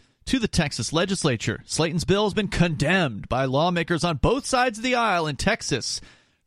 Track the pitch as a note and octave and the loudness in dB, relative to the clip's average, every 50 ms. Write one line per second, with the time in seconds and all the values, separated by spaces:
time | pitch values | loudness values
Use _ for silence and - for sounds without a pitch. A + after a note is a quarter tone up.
0 | - _ _ _ _ - - C4 A3+ - - - D#3+ C#3 - - A2+ - C#3 D#3+ | -14 _ _ _ _ -2 0 0 0 0 2 0 0 0 -2 -4 -4 -2 0 0
1 | F#3+ F#3+ G3 - - D#3 A#2+ A2 - - G#2 - - - - - D#3 E3+ D3+ E3+ | 0 0 0 0 2 0 0 0 0 -4 -4 -4 -6 -6 -2 0 0 0 0 -2
2 | C3+ - F#3 G3+ G#3+ G3+ E3 A3 G#3 F3+ - - F3 F3+ D#3 - C#3+ D3 F#3 G3 | 0 2 2 2 2 2 0 -2 -2 -2 -2 -2 -2 -2 0 0 0 2 2 2
3 | E3+ C#3 G#2+ G2 - - A2+ B2+ C3+ C3+ B2+ C#3 D#3+ F3+ F3+ E3+ E3 - F3 D3+ | 2 0 -2 -6 -6 -4 -2 -2 0 0 2 2 2 2 2 0 0 -2 0 0
4 | - F3 E3 B2+ - D#3 A3 C#4 - - - B3 B3 C4 G#3 A3 A3+ B3+ B3 A#3+ | 0 0 0 2 2 2 2 0 0 0 0 2 2 0 0 -2 -2 0 0 2
5 | A#3 A3 F#3 F3 D#3+ D3+ C#3 - - F#3+ A3+ - - - D3 A2+ F#2+ - - - | 2 2 2 0 0 -2 -4 -2 0 0 0 0 -2 -2 -2 -2 -2 -4 -8 -8
6 | - - - _ _ _ _ _ _ | -10 -16 -20 _ _ _ _ _ _